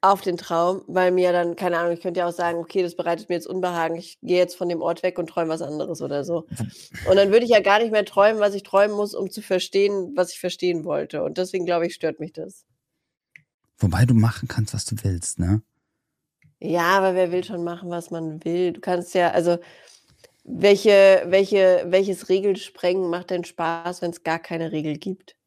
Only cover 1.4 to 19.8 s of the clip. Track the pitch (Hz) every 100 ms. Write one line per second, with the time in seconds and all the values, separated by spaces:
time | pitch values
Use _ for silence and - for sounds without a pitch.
1.4 | 170 165 185 170 175 170 185 175 175 170
2.4 | 175 170 165 196 180 175 170 170 - 175
3.4 | 165 185 180 170 160 165 180 - - 180
4.4 | 180 - 175 170 165 170 185 180 165 -
5.4 | 160 160 143 151 139 165 143 143 143 170
6.4 | - - 113 - - - - 190 196 214
7.4 | 233 226 196 208 233 214 202 - 202 220
8.4 | 208 196 - 196 208 208 208 - 190 -
9.4 | - 185 - 196 202 202 180 147 180 -
10.4 | 180 - 180 170 156 147 151 156 165 -
11.4 | 185 190 175 170 170 - 160 151 151 -
12.4 | 156 - _ _ _ _ _ _ _ _
13.4 | _ _ _ _ 101 87 123 117 110 -
14.4 | 123 - 107 110 - 107 98 90 - -
15.4 | 87 107 - _ _ _ _ _ _ _
16.4 | _ _ 160 170 170 196 190 185 180 180
17.4 | 180 185 170 175 180 170 170 170 160 156
18.4 | 165 175 180 170 - 180 180 185 175 -
19.4 | 170 175 175 -